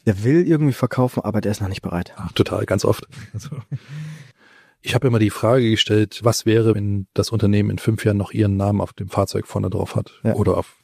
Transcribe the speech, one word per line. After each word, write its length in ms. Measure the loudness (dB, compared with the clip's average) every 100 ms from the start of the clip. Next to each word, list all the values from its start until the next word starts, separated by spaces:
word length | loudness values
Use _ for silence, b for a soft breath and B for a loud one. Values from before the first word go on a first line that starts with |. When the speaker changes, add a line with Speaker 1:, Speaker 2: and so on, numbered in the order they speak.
| -2
Speaker 1:
der 180 | 0
will 240 | 2 2 4
irgendwie 260 | 2 2
verkaufen, 480 | 0 -2 0 0 0
aber 180 | -2 -2
der 100 | -2
ist 100 | -2
noch 80 | -4
nicht 120 | -6
bereit? 320 | -6 -6 -6 -10
Speaker 2:
Ach, 140 | -6
total, 340 | -2 0 0 -2
ganz 180 | 0 2
oft. 220 | 0 -4 -18
<laughs> 140 | -14
Also, 160 | -14 -12 -14 -12 -12 B -14 -14 -16 -20 B B B B B -4
ich 80 |
habe 140 | 0 2
immer 100 | 2
die 140 | 2
Frage 400 | 2 2 4 4
gestellt, 480 | 2 2 2 2 0
was 240 | 0 0 2
wäre, 300 | 4 4 2
wenn 320 | 0 -4 -4 -4
das 160 | -2
Unternehmen 400 | 2 2 2 2
in 80 | -2
fünf 260 | 0 0 2
Jahren 120 | 0
noch 160 | 0
ihren 220 | 0 2 2
Namen 260 | 2 0
auf 120 | -2
dem 160 | -8 -6
Fahrzeug 380 | -2 -2 -2 -4
vorne 240 | -4 -2
drauf 240 | -4 -4 -4
hat 260 | -6 -4
Speaker 1:
Ja. 100 | -2 0
Speaker 2:
oder 220 | 2 0
auf, 180 | -2 _